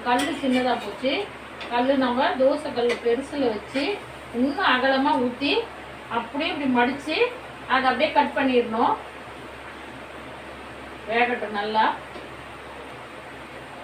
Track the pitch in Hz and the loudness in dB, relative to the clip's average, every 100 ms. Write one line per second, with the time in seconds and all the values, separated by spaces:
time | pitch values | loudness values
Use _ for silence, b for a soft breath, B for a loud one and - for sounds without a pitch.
0 | 247 254 311 294 269 254 247 226 208 - | 2 2 2 0 2 4 4 0 -2 -2
1 | 254 370 415 - - - - 240 262 269 | 0 0 -4 -10 -14 -12 -2 2 4 4
2 | 254 240 330 269 262 294 285 240 240 226 | 4 4 2 4 4 4 0 0 2 2
3 | 233 240 269 294 240 208 - 269 339 403 | 2 2 0 0 0 0 -2 -2 -2 -2
4 | - - - 240 277 359 330 254 269 262 | -8 -14 -6 0 2 4 4 4 4 4
5 | 285 285 247 - 285 453 - - - - | 4 4 2 0 0 0 0 -8 -14 -14
6 | - 233 - 285 339 311 269 247 247 - | -6 -4 -4 -4 -2 0 2 4 4 2
7 | 302 339 494 - - - - 254 254 240 | -2 2 2 0 -12 -12 0 4 4 4
8 | 302 302 247 285 262 247 220 226 - - | 4 4 4 2 4 4 4 2 2 2
9 | - - - - - - - - - - | -4 -14 -14 -14 -14 -14 -14 -14 -14 -14
10 | - - - - - - - - - - | -14 -14 -14 -14 -14 -14 -14 -14 -14 -12
11 | 208 233 240 233 214 208 214 220 - - | -2 2 2 0 -4 -4 0 2 2 0
12 | - - - - - - - - - - | -8 -14 -14 -14 -14 -14 -14 -14 -14 -14
13 | - - - - - - - - | -14 -14 -14 -14 -14 -14 -14 -14